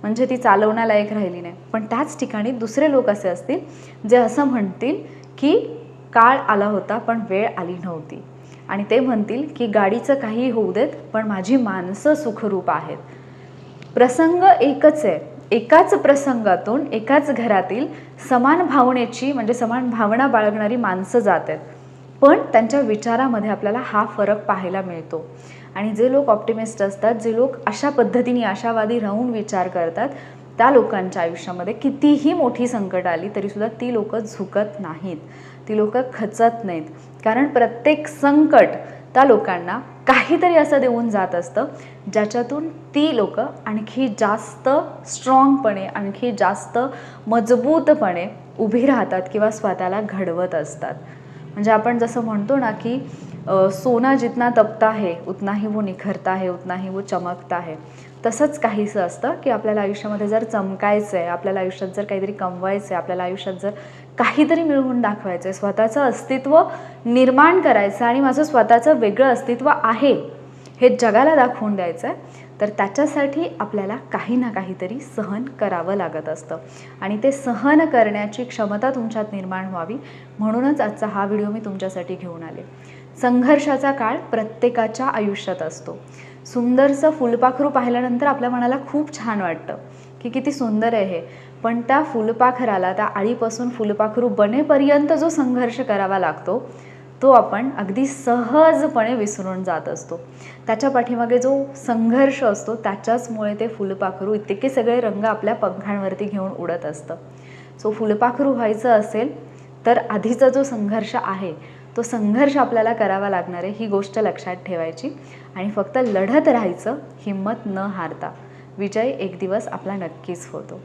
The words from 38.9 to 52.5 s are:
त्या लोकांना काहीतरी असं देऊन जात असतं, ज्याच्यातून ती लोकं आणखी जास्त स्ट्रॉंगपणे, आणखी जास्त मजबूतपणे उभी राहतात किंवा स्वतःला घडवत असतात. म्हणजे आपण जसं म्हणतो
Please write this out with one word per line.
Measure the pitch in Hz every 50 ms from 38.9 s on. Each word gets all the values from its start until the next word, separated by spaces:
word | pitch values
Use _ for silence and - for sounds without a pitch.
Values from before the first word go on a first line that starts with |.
| - - - - -
त्या | 254 269
लोकांना | 277 233 208 - - 185 175 170 175 190 240 - - - - - -
काहीतरी | 254 254 - - 320 339 370 359 339
असं | 320 294 302 302 277
देऊन | 254 254 233 233 240 233
जात | 208 208 185 180 -
असतं, | 175 175 - - 208 262 294 - - - - - - - 202 185
ज्याच्यातून | 214 214 208 - 240 240 233 277 302 311 330
ती | - - - - - 285 302 320 294
लोकं | 233 202 180 - - 233 294 294 - -
आणखी | 220 214 214 214 - - 247 269 254 208 -
जास्त | 226 202 208 226 - - - - - 262 269 302 349 - - - -
स्ट्रॉंगपणे, | - - - - 254 262 262 269 277 277 277 - 220 202 196 190
आणखी | - - 202 202 196 196 - - 247
जास्त | 220 202 202 240 247 247 - - - 240 254 269 - - - - - - - 214
मजबूतपणे | 220 233 214 220 247 240 - 269 311 330 - 302 302 - 226 190 175 175 175 208 - - - - - -
उभी | 226 214 214 247 233
राहतात | 277 269 240 196 - - 185 185 -
किंवा | - 214 208 214
स्वतःला | 220 - - 208 180 180 185 180 190 208
घडवत | 214 196 196 190 190 175 165 175 185 180 180
असतात. | 160 151 156 - - - - 156 - - - - - - - - - - - -
म्हणजे | 208 208 214
आपण | 220 214 220 233 240 233
जसं | 233 226 233 247
म्हणतो | 233 226 214 208 202 214